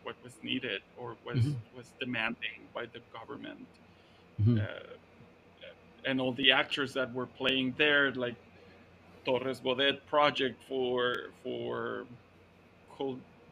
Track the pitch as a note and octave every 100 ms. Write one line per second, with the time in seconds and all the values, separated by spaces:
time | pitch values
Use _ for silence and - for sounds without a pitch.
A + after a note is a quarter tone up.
0 | B2 A2+ B2 - A#2 B2+ B2 G2 - -
1 | A#2+ A2+ - A#2+ C3 C3+ G#2 B2+ A#2+ -
2 | B2+ A#2+ A2+ A#2 A2+ A2+ - - A#2 A#2
3 | - A#2 A2+ A2+ G#2 G2 - - - -
4 | - - - - G#2 A2+ G2 - - -
5 | - - - - - - - - - -
6 | C3+ C3 C3 B2 C3+ C3+ D3+ - C3 C3+
7 | B2+ B2+ A#2+ - C3 C3 C3 B2 D3+ C#3+
8 | C#3 B2+ B2 A#2 - - - - - -
9 | - - - B2 B2+ B2 C3 B2 C#3 B2+
10 | - D3+ D3 C3+ C3 A2 - C3+ B2+ B2
11 | B2 B2 - - B2+ A#2+ A#2+ A#2+ A#2 A2+
12 | G#2+ B2 - - - - - - - -
13 | C3+ B2+ - - -